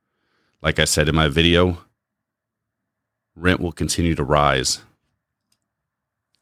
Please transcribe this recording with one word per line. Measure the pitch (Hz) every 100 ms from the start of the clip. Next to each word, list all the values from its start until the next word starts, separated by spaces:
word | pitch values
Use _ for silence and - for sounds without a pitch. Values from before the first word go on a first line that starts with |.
| _ _ _ _ _ _
Like | 80 78
I | 78
said | - 78
in |
my | 78 76
video, | 82 85 85 92 87 - _ _ _ _ _ _ _ _ _ _ _ _ _ _ 80
rent | 87 90
will | 85
continue | - 80 - 85 78
to |
rise | 67 73 73 65 64 - - _ _ _ _ _ _ _ _ _ _ _ _ _ _ _